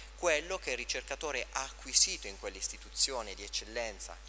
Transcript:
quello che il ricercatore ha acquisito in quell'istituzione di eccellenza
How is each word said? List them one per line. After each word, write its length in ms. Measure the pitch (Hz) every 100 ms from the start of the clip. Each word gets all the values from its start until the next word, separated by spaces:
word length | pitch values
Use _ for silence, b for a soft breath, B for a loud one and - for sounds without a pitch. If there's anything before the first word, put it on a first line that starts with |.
| B -
quello 420 | 170 151 170 185
che 120 | -
il 60 | 120
ricercatore 720 | 120 131 - 139 156 131 -
ha 120 | 135
acquisito 680 | 135 - 135 123 - 180 107
in 100 | 98
quell'istituzione 960 | 104 95 - - - - - 131 107
di 80 | 95
eccellenza 760 | 101 - 104 117 113 101 - 85